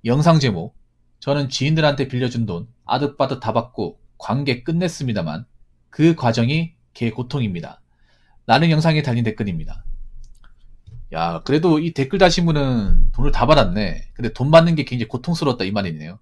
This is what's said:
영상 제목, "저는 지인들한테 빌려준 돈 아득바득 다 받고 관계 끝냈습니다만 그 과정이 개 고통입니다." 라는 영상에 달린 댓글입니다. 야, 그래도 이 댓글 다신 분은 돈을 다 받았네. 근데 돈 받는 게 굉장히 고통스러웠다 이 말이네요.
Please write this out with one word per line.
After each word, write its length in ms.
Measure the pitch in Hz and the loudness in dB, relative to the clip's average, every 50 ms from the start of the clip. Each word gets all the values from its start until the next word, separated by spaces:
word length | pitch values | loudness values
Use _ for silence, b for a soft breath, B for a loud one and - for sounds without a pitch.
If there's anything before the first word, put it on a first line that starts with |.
| - | 0
영상 320 | 113 123 147 151 170 165 156 | 0 0 2 4 4 4 4
제목, 360 | 135 127 98 82 85 110 _ - _ _ _ _ _ _ _ _ | 4 2 -2 -2 -8 -10 _ -20 _ _ _ _ _ _ _ _
"저는 300 | - - 143 147 143 131 | -4 -4 -2 -2 -2 -4
지인들한테 580 | - - 131 143 156 160 151 147 139 131 135 135 | -4 -4 0 0 2 2 2 2 2 0 -4 -4
빌려준 380 | - 127 127 123 120 120 113 | -2 -4 -4 -2 -2 -4 -4
돈 220 | 95 87 85 104 - _ _ _ | -4 -4 -8 -10 -12 _ _ _
아득바득 520 | - 120 131 143 143 - - 143 127 131 - | -4 -2 -2 -2 -4 -2 -2 -2 -2 -2 -6
다 120 | - 110 | -6 -2
받고 480 | 110 117 113 - _ - 104 85 - _ _ _ _ | -2 -2 -4 -4 _ -8 -8 -8 -8 _ _ _ _
관계 460 | _ - - 110 135 143 143 123 120 | _ -6 -4 -4 -2 -2 -4 -4 -4
끝냈습니다만 840 | - - 160 170 185 170 160 - 143 123 110 107 82 78 76 - 120 _ _ _ - _ _ _ _ _ | -4 -4 -2 -2 -2 -4 -4 -6 -6 -4 -4 -4 -4 -6 -8 -10 -12 _ _ _ -20 _ _ _ _ _
그 240 | - - 151 165 165 | -2 2 2 2 2
과정이 600 | - 127 120 113 123 117 120 147 160 165 165 _ _ _ _ _ | 2 0 0 0 2 0 0 0 -2 -4 -6 _ _ _ _ _
개 160 | - 120 117 | -6 -6 -6
고통입니다." 720 | - - 123 120 - 143 120 101 90 85 80 69 - _ _ _ _ _ _ _ _ _ _ _ _ _ _ | -4 -6 -10 -8 -6 -4 -4 -4 -6 -8 -10 -14 -16 _ _ _ _ _ _ _ _ _ _ _ _ _ _
라는 240 | - 113 135 165 170 | 2 4 4 6 4
영상에 320 | 160 151 156 165 156 151 | 4 4 4 2 2 2
달린 220 | 147 131 117 117 117 | 0 0 -2 0 0
댓글입니다. 600 | 113 107 - 113 101 87 82 80 - - - - - - - - - - - - - - - - - - _ - - - - _ - - - - - | -2 -2 -4 -6 -4 -4 -6 -6 -8 -10 -10 -8 -8 -8 -8 -10 -14 -14 -18 -18 -18 -20 -20 -20 -20 -20 _ -20 -20 -20 -20 _ -20 -20 -18 -16 -10
야, 300 | - 80 - - 85 80 - | -6 -4 -4 -4 -4 -6 -2
그래도 340 | - 135 156 165 180 160 151 | 0 0 2 2 2 2 2
이 120 | 160 170 | 0 -2
댓글 260 | 160 - 135 135 - 196 | -2 -4 -4 -2 2 4
다신 280 | 190 180 170 - 170 | 4 4 4 2 0
분은 680 | 165 160 147 139 135 127 117 101 95 - - - - | 0 0 0 0 0 0 -2 4 6 6 8 8 6
돈을 180 | - - 135 147 | 4 2 2 2
다 160 | 139 - 120 | 4 4 4
받았네. 640 | 135 156 151 117 92 87 107 104 90 80 - - - - | 4 4 4 4 2 0 -2 -2 -2 -4 -6 -10 -14 -12
근데 180 | - 120 107 | -6 -6 -6
돈 180 | - - 127 143 | -4 -4 0 6
받는 240 | 156 165 165 170 170 | 6 6 6 6 0
게 100 | 151 131 | 0 -2
굉장히 240 | - 127 123 113 - | -4 -4 -6 -6 -6
고통스러웠다 560 | - 123 - - 170 160 170 143 120 - 190 | -8 -8 -6 -6 -4 -2 -2 -2 -2 -2 -4
이 60 | 95 | -4
말이네요. 480 | 104 107 190 87 80 76 76 - - - | -4 -4 -4 -4 -6 -8 -12 -14 -16 -18